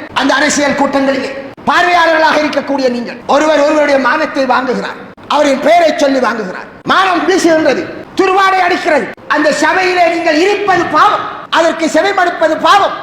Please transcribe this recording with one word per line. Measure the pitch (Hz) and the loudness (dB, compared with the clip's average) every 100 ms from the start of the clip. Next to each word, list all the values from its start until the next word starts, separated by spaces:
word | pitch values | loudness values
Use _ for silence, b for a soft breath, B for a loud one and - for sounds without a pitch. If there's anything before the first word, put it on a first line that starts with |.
| - | -8
அந்த | 254 269 | -2 0
அரசியல் | 277 294 - 285 - | 0 0 0 -2 0
கூட்டங்களிலே | 277 277 269 269 214 - - - - | 0 0 0 -2 -4 -8 -14 -8 -2
பார்வையாளர்களாக | 320 349 349 330 320 311 302 | 0 2 2 2 2 2 2
இருக்கக்கூடிய | 302 277 - 277 254 | 0 -2 -4 -2 -2
நீங்கள், | 240 208 - - | -2 -6 -8 0
ஒருவர் | 277 311 294 | 2 2 2
ஒருவருடைய | 294 311 285 269 | 2 2 2 2
மானத்தை | 269 311 302 285 262 | 2 0 -2 -2 0
வாங்குகிறார், | 247 254 196 165 - - - - | 0 -2 -4 -6 -10 -18 -16 -4
அவரின் | 269 294 262 | 0 0 0
பெயரை | 285 349 320 - | 2 4 4 2
சொல்லி | 285 269 | 0 0
வாங்குகிறார், | 240 226 185 143 104 - - | 0 -2 -6 -10 -16 -10 -2
மானம் | 311 381 339 294 | 0 2 0 0
வீசுகின்றது, | 381 339 320 302 214 160 - - - | 2 2 2 2 0 -4 -12 -8 -2
துருவாடை | 370 381 381 370 | 0 2 2 2
அடிக்கிறது. | 359 330 330 294 196 - - | 0 0 0 0 -2 -8 -4
அந்த | 294 302 | -2 0
சபையிலே | - 311 359 359 359 339 | 0 0 0 0 2 0
நீங்கள் | 339 339 302 | 0 0 2
இருப்பது | 381 415 403 359 - | 2 0 0 0 0
பாவம், | 302 403 - - - - | 2 2 2 -4 -12 -4
அதற்கு | 285 330 320 320 | 0 0 0 0
செவிமடுப்பது | 302 392 392 349 349 - 302 | 0 0 0 -2 0 -2 0
பாவம், | 320 392 339 - | 2 4 2 -2